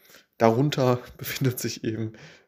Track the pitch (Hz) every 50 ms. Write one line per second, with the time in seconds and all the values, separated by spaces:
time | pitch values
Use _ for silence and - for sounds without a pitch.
0 | _ - - - _ _ _ - 113 113 113 120 139 151 - 147 131 127 127 123
1 | - - - - - - - - 139 127 113 - - 117 - - - 117 110 110
2 | 113 110 113 - - - - - _